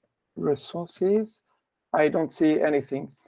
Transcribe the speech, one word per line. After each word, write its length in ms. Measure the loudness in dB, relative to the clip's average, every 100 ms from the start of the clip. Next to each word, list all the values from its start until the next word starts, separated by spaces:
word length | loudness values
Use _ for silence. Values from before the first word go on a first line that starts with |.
| _ _ _ -6
resources, 1040 | -2 -2 -4 -10 -10 -2 0 2 0 -10 _ _ _ _ _
I 140 | 2 2
don't 240 | 2 -4
see 300 | 2 2 4
anything. 500 | 2 0 -2 -8 -8 -16